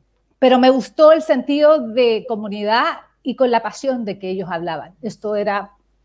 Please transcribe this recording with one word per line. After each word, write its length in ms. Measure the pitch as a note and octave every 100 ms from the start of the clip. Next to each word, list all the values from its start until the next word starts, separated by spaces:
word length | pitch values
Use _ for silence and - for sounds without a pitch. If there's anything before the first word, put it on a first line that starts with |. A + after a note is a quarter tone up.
| _ _ _ _
Pero 180 | C4 B3+
me 120 | C4
gustó 420 | C4+ - - D#4
el 100 | D#4+
sentido 640 | D#4 C4+ B3+ C#4+ D4+ D#4 A#3
de 380 | A3+ A#3+ A3 F3
comunidad 580 | G#3+ G#3+ G#3 G#3 A3+ D#4+ - _ _
y 140 | - A#3
con 160 | B3+
la 100 | A3+
pasión 420 | G#3+ - C4+ B3
de 140 | G#3 F#3+
que 120 | F#3
ellos 180 | F#3 F3+
hablaban. 440 | E3+ E3+ D#3 A#2 _
Esto 340 | A#3+ - G#3 G#3
era 380 | G#3 G3+ G3 _ _ _